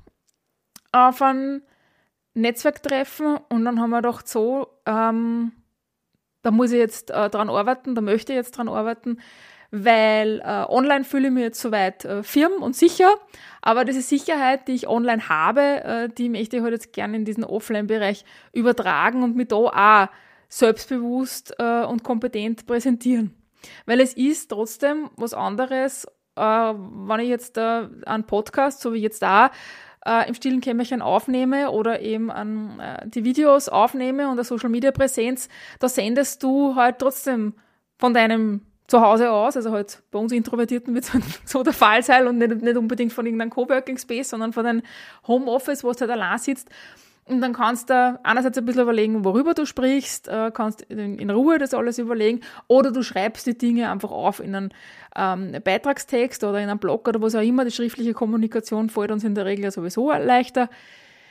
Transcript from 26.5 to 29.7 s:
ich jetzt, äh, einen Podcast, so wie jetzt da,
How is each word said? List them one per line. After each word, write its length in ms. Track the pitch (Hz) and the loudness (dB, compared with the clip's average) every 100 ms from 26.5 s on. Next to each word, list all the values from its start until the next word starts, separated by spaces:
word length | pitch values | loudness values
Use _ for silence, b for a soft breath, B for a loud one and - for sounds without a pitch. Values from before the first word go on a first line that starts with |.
| 226 226 214 185 - 190 220 | 2 0 -4 -12 -12 -4 -2
ich 80 | 240 | -2
jetzt, 280 | 240 - 220 | -4 -4 -4
äh, 320 | 226 233 - - | -2 -2 -6 -14
einen 200 | - 220 220 | -8 -6 -2
Podcast, 540 | 208 214 - 277 277 | -4 -2 0 0 -2
so 100 | 240 | -6
wie 80 | 226 | -2
jetzt 220 | 208 - | -2 -2
da, 280 | 190 196 262 B B | 2 4 4 B B